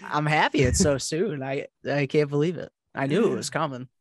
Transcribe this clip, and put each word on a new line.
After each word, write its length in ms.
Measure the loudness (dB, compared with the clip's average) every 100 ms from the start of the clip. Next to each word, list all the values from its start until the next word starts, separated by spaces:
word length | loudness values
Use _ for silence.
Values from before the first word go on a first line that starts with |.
I'm 220 | -6 -2 2
happy 340 | 2 2 4
it's 180 | 2 4
so 180 | 2 2
soon. 440 | -2 -2 -2 -4
I, 240 | -6 -6 -8 _ -4
I 140 | -2 0
can't 220 | 2 2
believe 260 | 2 0 -2
it. 120 | -10 _ _
I 120 | -4 0
knew 260 | 2 2
it 20 |
was 140 | 0 -4
coming. 380 | -4 -4 -6 -14 _